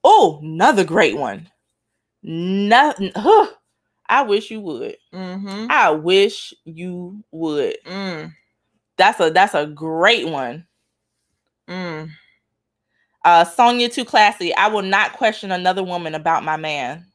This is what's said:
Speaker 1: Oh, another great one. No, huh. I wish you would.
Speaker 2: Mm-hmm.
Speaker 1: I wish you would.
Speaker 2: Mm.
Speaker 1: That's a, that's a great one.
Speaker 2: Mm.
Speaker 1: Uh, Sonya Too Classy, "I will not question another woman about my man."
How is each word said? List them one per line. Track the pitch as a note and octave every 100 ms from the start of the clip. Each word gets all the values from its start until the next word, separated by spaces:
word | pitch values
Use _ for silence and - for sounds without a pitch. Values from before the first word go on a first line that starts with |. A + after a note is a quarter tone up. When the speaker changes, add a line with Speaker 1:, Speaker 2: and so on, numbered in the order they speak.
Speaker 1:
Oh, | D#4 G#4+ G3 D3+
another | D#3 D#3+ A#3+ G#3+
great | E3 F3 - C#3+
one. | B2+ G2+ E3 _ _ _ _ _ _ _
No, | D#3+ E3 F3+ G3 G3+ A#3 D4 - F#3+ -
huh. | B3 G#4+ - - _ _ _ _ -
I | B3
wish | A#3+ G3+ G#3+
you | A3
would. | G3 B2 A#2 - _
Speaker 2:
Mm-hmm. | F3+ F#3 F#3+ G3+ G3+ A3+
Speaker 1:
I | D4 F#3+
wish | D#3 E3 F#3+ G#3 - - _
you | - D#3+ F3+ F3+ F3+ G#3 _
would. | D#3+ D#3+ D3 A2+ - -
Speaker 2:
Mm. | F#3+ F#3+ D#3+ D#3+ D#3+ _ _ _ _ _ -
Speaker 1:
That's | F#3+ A3+
a, | E3
that's | E3 G3+
a | E3
great | D3+ D3 D#3+ D#3+ F#3 A#3+ A#2+
one. | D3 B2+ D3 _ _ _ _ _ _ _ _ _ _ -
Speaker 2:
Mm. | F#3 F3 D#3 D#3 D#3 _ _ _ _ _ _ _ _ _ _
Speaker 1:
Uh, | E3+ E3+
Sonya | E3+ - A#3+ B3 A#3
Too | B3+
Classy, | A#3+ - G#3 G#3+ E3+
"I | - G#3+
will | G#3+
not | F#3+ G3 G#3
question | - A3+ G#3+ G3
another | F#3 F#3 F#3
woman | F#3 F3 E3
about | D#3 E3 E3
my | D#3+ D#3
man." | D#3 D3 B2 D#3 F3